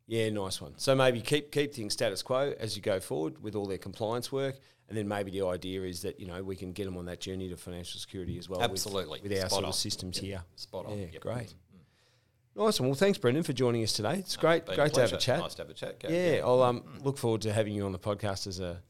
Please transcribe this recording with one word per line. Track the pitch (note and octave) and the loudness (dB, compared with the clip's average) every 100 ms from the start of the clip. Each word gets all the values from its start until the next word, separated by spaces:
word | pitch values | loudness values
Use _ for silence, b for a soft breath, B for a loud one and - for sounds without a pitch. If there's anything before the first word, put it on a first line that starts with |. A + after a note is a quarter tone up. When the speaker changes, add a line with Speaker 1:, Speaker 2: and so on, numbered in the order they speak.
| - | -4
Speaker 1:
Yeah, | A2+ A2 | 0 2
nice | G#2+ F#2+ - | 0 -2 -6
one. | D2+ - | -8 -2
So | - C3+ | 4 6
maybe | C3 A#2 | 6 4
keep, | - D3 D3 | 2 0 0
keep | D3 C#3+ | -2 -2
things | - G#2 | -4 -6
status | - A#2 F#2+ | 0 0 0
quo | - C3 C#3 - | -2 0 0 -2
as | A2 G#2 | -6 -4
you | |
go | G#2 F#2+ | 0 0
forward | - C#3+ A2 - | 0 -2 -2 -4
with | G#2+ G#2 | -6 -4
all | G2+ | -2
their | F#2+ | -4
compliance | G2 F2+ G#2+ A#2 A#2+ | -8 -4 -2 -2 -4
work, | C3+ C3+ C3+ b b _ | -2 -4 -4 b b _
and | G#2+ | -4
then | G#2 | -2
maybe | G#2 G2 | -2 -2
the | F#2+ F#2+ | 0 0
idea | F2+ F#2 F#2+ | 0 -4 -4
is | F#2 F2+ | -4 -6
that, | F#2+ - | -6 -8
you | F#2+ | -8
know, | F2 | -8
we | F#2+ F#2 | -6 -8
can | F#2+ | -8
get | F2 G2 | -6 -6
them | F2+ | -6
on | F2 | -8
that | F2 | -8
journey | - F#2+ F#2 | -6 -6 -6
to | F2 | -8
financial | - F2 F2 F#2 | -10 -10 -10 -10
security | - G2 F2 E2+ | -10 -8 -6 -8
as | F2 | -6
well | F#2 | -2
with, | A#2 | 0
Speaker 2:
Absolutely. | F#2 G#2+ G2 E2 D2+ | -2 -2 -2 -4 -6
Speaker 1:
with | G2+ | -4
our | G2 | -2
Speaker 2:
Spot | F#2+ | 0
Speaker 1:
sort | G2 | 0
of | F#2+ | 0
Speaker 2:
on. | |
Speaker 1:
systems | F#2 G#2+ - F#2 F2+ | -2 -2 -4 -6 -6
Speaker 2:
Yep. | F#2+ | -6
Speaker 1:
here. | F#2+ F2 - | -8 -12 -16
Speaker 2:
Spot | - F#2+ - | -12 -10 -8
on. | G#2 | -8
Speaker 1:
Yeah, | F2+ | -8
Speaker 2:
Yep. | D#2+ | -8
Speaker 1:
great. | F#2+ A#2 A#2 - _ F#2 b b b b b b _ - | -6 -6 -8 -14 _ -20 b b b b b b _ 0
Speaker 2:
Mm. | G#3+ | 2
Speaker 1:
Nice | G#3 | 4
one. | B2+ | 2
Well, | C#3 | 4
thanks, | G3 F#3+ | 4 6
Brendan, | B2 C#3 | 4 4
for | E3+ | 2
joining | C3+ B2+ A#2+ | 2 4 4
us | A2 | 2
today. | - G#2+ F3 | 2 0 0
It's | F#3+ - | -2 2
Speaker 2:
No, | |
Speaker 1:
great, | D#3+ E3 - | 6 4 2
Speaker 2:
been | |
a | F#2+ | 2
Speaker 1:
great | D3 C3+ | 4 6
to | |
have | A#2 | 4
a | |
Speaker 2:
pleasure. | E2 - | 4 2
Speaker 1:
chat. | C3+ | 2
Speaker 2:
Nice | F3 - | 0 -6
to | |
have | D2+ | -12
a | |
chat, | - - - | -8 -10 -8
Gav. | - | -2
Speaker 1:
Yeah, | E3 F3+ B2+ | 2 4 4
Speaker 2:
Yeah. | E2 | 6
Speaker 1:
I'll, | B2+ | 8
um, | B2 B2 | 8 4
Speaker 2:
Mm. | - - C3+ | -4 -4 -2
Speaker 1:
look | C3+ | 0
forward | A#2+ A2 | 2 2
to | G#2+ | 2
having | G#2 G#2+ G#2 | 2 2 0
you | G2+ | 0
on | |
the | F#2 | -2
podcast | A2 G2+ G#2 G2 G2+ | -2 -2 -2 -2 -4
as | F2+ | -4
a | F2+ F2 | -4 -6